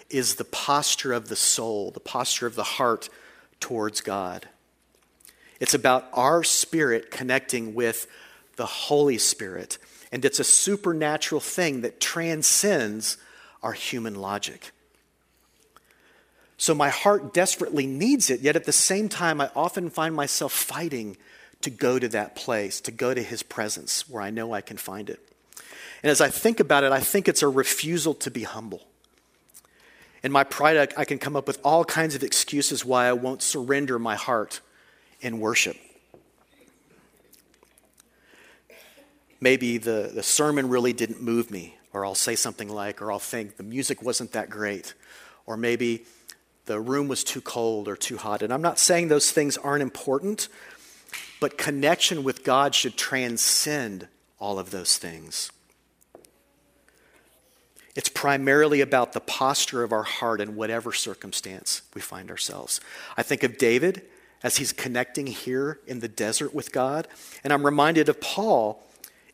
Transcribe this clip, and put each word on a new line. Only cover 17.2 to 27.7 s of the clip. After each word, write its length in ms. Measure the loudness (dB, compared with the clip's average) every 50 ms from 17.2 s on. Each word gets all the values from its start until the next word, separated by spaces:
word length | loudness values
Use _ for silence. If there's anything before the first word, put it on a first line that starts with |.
| 2 0 2
desperately 520 | 2 4 4 2 -2 -4 -2 0 0 0
needs 440 | 0 -2 0 4 4 4 4 4 2
it, 100 | 2 2
yet 160 | 2 4 2
at 100 | 4 2
the 60 | 2
same 380 | 2 4 4 4 2 0 0 -2
time, 300 | -2 0 0 0 2 2
I 120 | 0 -2 0
often 340 | 0 -2 0 -2 -4 -6 -4
find 260 | -2 -2 -2 0 0
myself 380 | -2 -2 -2 -2 -2 -2 -2 -2
fighting 640 | -2 -2 -4 -4 -6 -6 -4 -4 -6 -6 -8 -10 -14 _ -20 -20 -20 -20 -20 -14 _
to 80 | -8 -8
go 300 | -4 0 2 2 2 2
to 80 | 0 0
that 260 | 0 -2 -2 -4 -8
place, 440 | -12 -6 -2 -2 -2 -2 -4 -6 -8
to 100 | -8 -10
go 220 | -6 -2 -2 -2 0
to 80 | -2
his 220 | -4 -6 -8 -10 -10
presence 640 | -10 -6 -4 -4 -4 -4 -6 -6 -4 -4 -4 -4 -6
where 120 | -8 -8
I 80 | -6 -6
know 240 | -4 -6 -6 -4 -6
I 80 | -6
can 160 | -8 -10 -12 -12
find 320 | -10 -10 -10 -10 -10 -10
it. 100 | -12 -12 -14 _ _ _ _ _ -20 -20 -20 -20 -20 -18 -18 -18 -18 -2
And 80 | 2 2
as 120 | 4 6
I 80 | 4 4
think 320 | 2 2 2 2 4 4
about 240 | 4 6 6 6 6
it, 60 | 4 4
I 80 | 2
think 260 | 2 0 0 2 2 2
it's 160 | 4 4 4
a 60 | 4
refusal 640 | 4 4 2 2